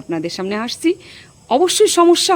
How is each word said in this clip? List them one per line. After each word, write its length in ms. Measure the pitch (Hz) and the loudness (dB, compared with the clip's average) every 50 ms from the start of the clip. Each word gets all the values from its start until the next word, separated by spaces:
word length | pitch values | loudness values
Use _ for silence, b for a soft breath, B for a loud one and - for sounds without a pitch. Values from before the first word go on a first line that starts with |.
| 156 | -8
আপনাদের 300 | - 170 160 160 170 - | -8 -8 -6 -6 -8 -8
সামনে 200 | - 185 190 208 214 226 | -8 -8 -6 -6 -6 -6
আসছি। 240 | 240 - - - 330 370 B B B B B B B B _ _ - 226 | -8 -8 -4 -2 -2 -2 B B B B B B B B _ _ -4 0
অবশ্যই 340 | 277 349 349 - - 427 392 - 349 | 0 0 0 2 2 2 2 4 4
সমস্যা 360 | 349 339 349 339 - - 370 | 4 4 4 2 2 0 0